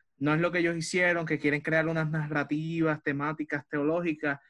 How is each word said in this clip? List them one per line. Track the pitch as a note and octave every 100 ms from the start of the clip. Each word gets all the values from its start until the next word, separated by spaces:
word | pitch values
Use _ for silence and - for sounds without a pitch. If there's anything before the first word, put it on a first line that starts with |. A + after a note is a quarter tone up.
| _ -
no | C#3+ D#3
es |
lo | E3+
que | F3
ellos | E3+ E3+
hicieron, | E3 F3+ F3+ E3+ D#3+
que | D3+
quieren | D3 D3
crear | D3+ D#3+ D#3+
unas | D#3+ D#3
narrativas, | D#3 D3 D3+ C#3+ D3+ D#3+ E3 D#3+ D3+
temáticas, | - C#3 D3 D#3 D3+ C#3+ -
teológicas, | D3+ D3 E3 F3 D3+ D3+ C#3+